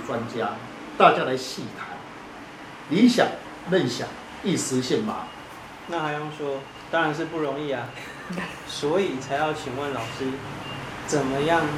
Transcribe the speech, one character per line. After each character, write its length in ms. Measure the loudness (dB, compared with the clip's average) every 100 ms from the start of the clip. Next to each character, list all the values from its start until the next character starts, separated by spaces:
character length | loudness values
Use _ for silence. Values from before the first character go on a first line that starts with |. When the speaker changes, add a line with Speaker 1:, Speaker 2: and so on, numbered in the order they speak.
| -2
Speaker 1:
专 140 | -4 -2
家， 240 | -2 -2 -4 -10 -12 -4 8
大 180 | 8 8
家 60 |
来 120 | 2 0
细 280 | -2 -6 -8 -8
谈 120 | -10 -12 -12 -14 -14 -14 -14 -14 -14 -10 0
理 180 | 8 8
想、 180 | 8 4 2 -10 -10 2
梦 160 | 4 4
想 200 | 0 -6 -8 -12 -4
易 120 | 0 0
实 240 | 2 0
现 220 | 2 0
吗？ 220 | 0 -4 -8 -12 -14 -14 -14 -14 -6
Speaker 2:
那 140 | -2
还 120 | -2
用 160 | -2 -4 -6
说， 220 | -4 -4 -8 -14 0
当 100 | 2
然 140 | 4 2
是 100 | -2
不 140 | -2
容 200 | 0 -2
易 120 | -2
啊， 160 | -2 -4 -8 -12 -10 -8
Speaker 3:
<laughs> 380 | -6 -6 -8 -8
Speaker 2:
所 320 | -2 2 4
以 180 | 2 0
才 180 | -2 0
要 140 | 2
请 220 | 0 -4 -4
问 160 | -2
老 100 | -4
师， 240 | -4 -4 -2 -4 -6 -8 -8 -8 -8 -8 0
怎 180 | 2 4
么 160 | 4
样 220 | 6 6 4